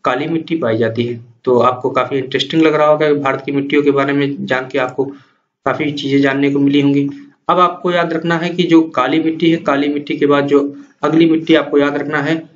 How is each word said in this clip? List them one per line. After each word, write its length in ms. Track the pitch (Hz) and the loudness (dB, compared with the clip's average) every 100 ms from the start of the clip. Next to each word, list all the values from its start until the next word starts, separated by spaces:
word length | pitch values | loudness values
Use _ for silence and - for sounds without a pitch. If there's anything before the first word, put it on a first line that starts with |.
काली 240 | 139 127 160 | -2 -2 -2
मिट्टी 280 | 160 - | -4 -4
पाई 220 | 165 117 113 | -4 -2 0
जाती 260 | 113 113 | -2 -2
है। 160 | 120 120 - _ | -6 -6 -14 _
तो 140 | 127 120 | 0 2
आपको 300 | 123 123 131 | 2 0 -4
काफी 280 | 123 123 139 | -2 -2 -4
interesting 440 | 127 131 - 160 | -4 -6 -2 2
लग 140 | 156 | 2
रहा 120 | 151 151 | 4 2
होगा 240 | 151 151 | 2 2
भारत 300 | 143 139 135 | 0 0 -4
की 60 | 139 | -4
मिट्टियों 300 | 139 139 147 | -4 0 2
के 80 | 143 | 2
बारे 220 | 135 143 | 2 0
में 320 | 143 143 139 | 0 -2 -4
जान 220 | 135 131 131 | -4 -4 -2
के, 60 | 135 | -4
आपको 280 | 131 139 131 - _ _ _ _ | -4 -4 -6 -8 _ _ _ _
काफी 260 | 139 123 151 | -6 -4 -4
चीजें 280 | 147 139 139 | -6 -2 0
जानने 280 | 139 135 143 | 2 0 0
को 80 | 143 | 2
मिली 220 | 139 143 | 2 2
होंगी। 260 | 143 139 143 - - _ - | 2 2 -2 -6 -20 _ -2
अब 100 | 180 | 2
आपको 320 | 175 - 180 | 2 0 -2
याद 220 | 175 170 | 0 -2
रखना 240 | 160 170 165 | -2 -2 -2
है 120 | 175 | -2
कि 140 | 170 | -2
जो 180 | 160 165 160 | 4 4 4
काली 240 | - 131 160 | -2 0 0
मिट्टी 320 | 160 160 165 | -2 0 0
है, 60 | 165 | 2
काली 280 | - 139 147 | 0 0 0
मिट्टी 300 | 147 147 143 | -4 -6 -2
के 80 | |
बाद 220 | 143 143 143 | 2 2 4
जो 280 | 143 143 - - _ | 2 0 -8 -20 _
अगली 260 | 151 160 165 | 0 4 4
मिट्टी 260 | 160 - | 2 4
आपको 220 | 156 139 143 | 2 4 2
याद 200 | 143 143 | 2 -2
रखना 240 | 143 151 | -4 -2
है 200 | 143 160 - | -2 -4 -6